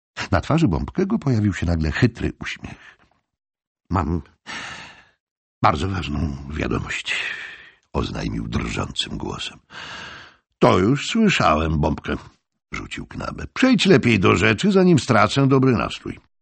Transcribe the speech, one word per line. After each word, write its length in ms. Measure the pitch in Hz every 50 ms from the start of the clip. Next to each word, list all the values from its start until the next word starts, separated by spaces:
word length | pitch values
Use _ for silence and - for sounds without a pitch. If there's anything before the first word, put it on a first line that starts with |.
| _ _ - - - -
Na 100 | 92 85
twarzy 280 | - - 135 165 165 104
Bombkego 500 | 76 67 69 - - - 190 196 226 -
pojawił 360 | - 139 120 107 104 101 92
się 120 | - 87
nagle 260 | 85 85 82 78 78
chytry 400 | - - - - - - - - - -
uśmiech. 580 | - - - - - - - - - - - _ _ _ _ _ _ _ _ _ _ _ _ _ _ _ _ _ _ -
„Mam 320 | 87 92 76 78 87 82 - _ _ _ - - - - - - - - - - - - - _ _ _ _ _ _ _ _ _ _ -
bardzo 260 | 110 104 82 71 92 98
ważną 480 | 98 90 71 73 73 71 73 71 67 69 69 67
wiadomość”, 640 | 80 - - 60 55 - - - - - - - - - - - - - - - - - - - _ _ _ _
oznajmił 560 | - 73 53 - - 52 53 55 53 55 55 55
drżącym 720 | 57 57 58 57 53 50 50 - - - - - 55 -
głosem. 400 | - 50 50 50 - - - - _ _ - - - - - - - - - - - - _ _ _ _ _ -
„To 200 | 175 120 104 92
już 300 | 92 113 143 143 - -
słyszałem, 720 | - 226 220 190 - - 107 80 76 78 80 80 80 73
Bombke”, 360 | 76 78 73 - - 76 69 - - - _ _ _ _ _ _ _ -
rzucił 340 | - - - - - - -
Knabe. 400 | - - - - - - - - - -
„Przejdź 320 | - 254 262 247 - -
lepiej 340 | 196 165 117 - 120 110 98
do 160 | 90 107 104
rzeczy, 360 | - 107 113 110 - - 214
zanim 260 | 190 196 185 180 170 120
stracę 500 | - - 113 104 107 104 - 139 139 131
dobry 240 | 139 135 131 131
nastrój”. 460 | 117 82 55 - - - - - - - _ _ _ _